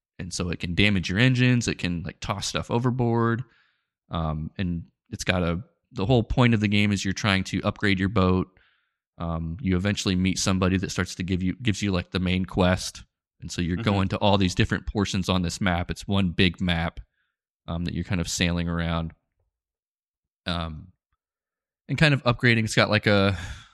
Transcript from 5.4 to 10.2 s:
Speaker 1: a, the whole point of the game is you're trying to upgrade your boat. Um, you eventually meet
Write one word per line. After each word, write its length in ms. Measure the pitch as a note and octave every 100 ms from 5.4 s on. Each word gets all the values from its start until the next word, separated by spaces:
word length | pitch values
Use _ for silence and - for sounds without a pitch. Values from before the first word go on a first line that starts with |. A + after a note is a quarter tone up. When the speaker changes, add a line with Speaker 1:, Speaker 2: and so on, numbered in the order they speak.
Speaker 1:
a, 200 | E2+ F2 - _ _
the 140 | - G2
whole 180 | B2
point 300 | G#2+ - A#2+
of 60 | A2
the 80 | G#2
game 240 | G#2 G#2
is 140 | G2 G2
you're 80 |
trying 300 | F#2 A2 F#2+ F#2
to 160 | F#2+
upgrade 380 | G2+ - G2+ F#2+
your 100 | F#2+
boat. 380 | G2+ F#2 F#2 - _ _ _ _ _ _ -
Um, 380 | E2+ E2 E2 E2+
you 140 | F#2 F2+
eventually 380 | G2+ G2+ G#2+
meet 240 | F2+